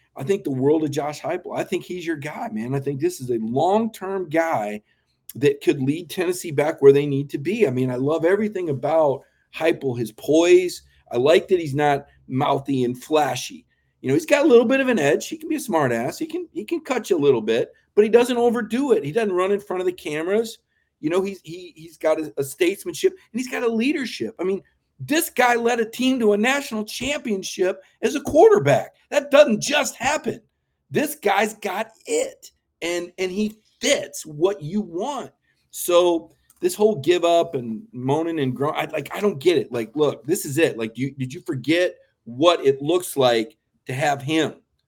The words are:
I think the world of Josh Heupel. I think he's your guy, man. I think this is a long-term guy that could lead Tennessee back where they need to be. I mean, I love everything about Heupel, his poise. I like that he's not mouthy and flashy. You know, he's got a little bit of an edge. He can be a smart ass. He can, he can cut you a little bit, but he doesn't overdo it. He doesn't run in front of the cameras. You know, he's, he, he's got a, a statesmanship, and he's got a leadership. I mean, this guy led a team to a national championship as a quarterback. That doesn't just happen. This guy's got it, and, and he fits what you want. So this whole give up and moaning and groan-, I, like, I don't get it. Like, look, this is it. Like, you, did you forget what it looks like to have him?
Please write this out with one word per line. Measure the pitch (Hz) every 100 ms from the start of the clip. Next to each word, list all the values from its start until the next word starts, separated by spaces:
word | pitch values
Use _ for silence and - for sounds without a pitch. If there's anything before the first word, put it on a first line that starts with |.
| _ -
I |
think | 135 196
the | 180
world | 131 135 160
of | 156
Josh | 135 147 147
Heupel. | 135 180 - 120
I |
think | 165 180 -
he's | 180 165
your | 160
guy, | 143 180 135
man. | 107 117 139
I |
think | 135 143
this | 170 175
is | 123
a | 120
long-term | 110 127 170 208 226 - 190 196 170
guy | 160 165 143 104 104 - _ _ _ - -
that | 143 143
could | - 143
lead | 131 160 170
Tennessee | - 175 180 175
back | 143 156 160
where | 139
they | 139 147
need | 139 139
to | 156
be. | 139 226 202
I |
mean, | 123 127
I | 127
love | 139 160
everything | 165 202 214 202 170
about | 135 143 160 151 131 - _ _ -
Heupel, | 160 165 139 120
his | 113
poise. | - - 156 175 180 180 - - _ -
I | 123
like | 135 170 -
that | 185
he's | 160
not | 139 147 139 - _ -
mouthy | 127 143 139 135 135
and | 123 123
flashy. | - 156 139 127 - 123 _ _ _ _
You | 127
know, |
he's | 143 -
got | 285 302
a |
little | 233 233
bit | 269
of | 262
an | 226
edge. | 143 160 -
He | 320
can | 330
be | 311
a |
smart | - 165 135
ass. | 117 135 -
He | 320
can, | 349 339
he | 175
can | 214 339
cut | - 254 -
you | 175
a | 143
little | 120
bit, | 110 113 - - _ -
but |
he | 214
doesn't | 220 247 240
overdo | 240 233 214 233 285
it. | 190
He | 139
doesn't | 160 214
run | 180 190
in | 202
front | - 180
of | 180
the |
cameras. | 180 170 151 170 208 226 - _ _ _ _
You | 151
know, | 175
he's, | 196 190
he, | - 175 180 156
he's | 165 -
got | 160 156
a, | 151 -
a |
statesmanship, | 135 - 175 202 180 156 -
and | - _ 226
he's | 254
got | 262
a | 247
leadership. | 226 254 311 247 - 110 -
I |
mean, | 180 196 - _ _ -
this | 131 311 330
guy | - 247 240
led | 233 240
a | 220
team | - 254 262
to | 214
a | 208
national | 233 277 277 220 214
championship | - 254 294 285 196 - - 185 196 - _
as | 220
a | 294
quarterback. | - 294 440 392 139 107 - _ _
That | 285 285
doesn't | 277 285 208
just | 147 294 277 -
happen. | 240 302 - - _ _ _ _ _
This | 135 294 -
guy's | 202 196 214 -
got | 202 185 226 _ -
it, | 466 539 - - _ _ _
and, | 165 175 175 -
and | 185
he | 185 214 - _ _
fits | 247 254 - - 156
what | 147 180 202
you | 151 208
want. | 180 165 240 269 147 _ _ _ _
So | - - 175 175 170 160 _ _ _
this | 180
whole | 190 214 180
give | 139 175 170
up | 170 170
and | 143 120 107 -
moaning | 123 127 151 165 165
and | 131 123
groan-, | 147 156
I, | 151
like, | 156 143
I | -
don't | 202 156
get | 156 156
it. | -
Like, | 120 110
look, | 147 147 - 131
this | 196 160
is | 139
it. | 151 107
Like, | 113 120
you, | 139
did | 135 127
you | 160
forget | - 135 110 165 180 - _ _
what | 110 123 170 170 135
it | 139
looks | 143 175 - 143
like | 127 117 110 - _ _ -
to |
have | 131 151 139
him? | 131 160 135 - _ _